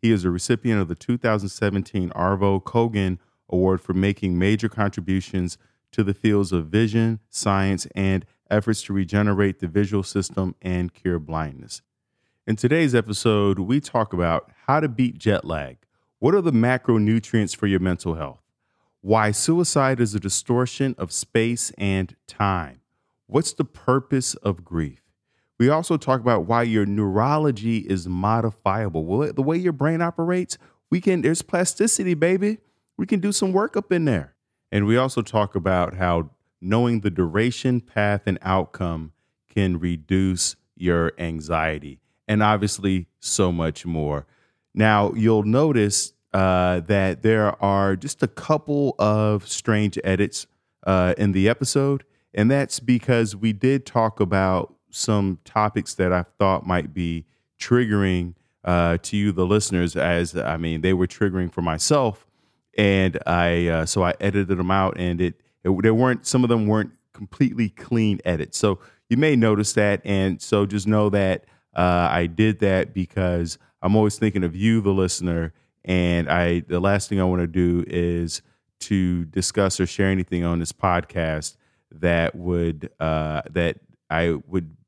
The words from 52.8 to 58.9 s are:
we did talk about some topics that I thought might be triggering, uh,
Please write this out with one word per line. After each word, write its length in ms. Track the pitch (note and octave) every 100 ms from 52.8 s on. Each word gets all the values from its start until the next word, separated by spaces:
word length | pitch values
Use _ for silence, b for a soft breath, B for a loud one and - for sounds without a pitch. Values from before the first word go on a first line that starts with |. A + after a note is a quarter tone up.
| A#2 B2 - A#2+ A2+
we 200 | G2 A2
did 320 | G#2 B2+ C3+ -
talk 340 | B2 A2+ -
about 540 | F#2+ G2 F#2+ F#2 - _ _
some 500 | - - G#2 G2 F2+
topics 500 | - - G#2+ G#2+ F#2+
that 160 | - F#2
I 140 | F2+ E2+ _
thought 280 | G2 F#2+ -
might 280 | F2+ D#2
be 320 | D2+ E2+ E2 - _ _ _
triggering, 760 | - B2 A#2 G#2 G2 F2+ F2 F2 _ _
uh, 320 | - F2 E2+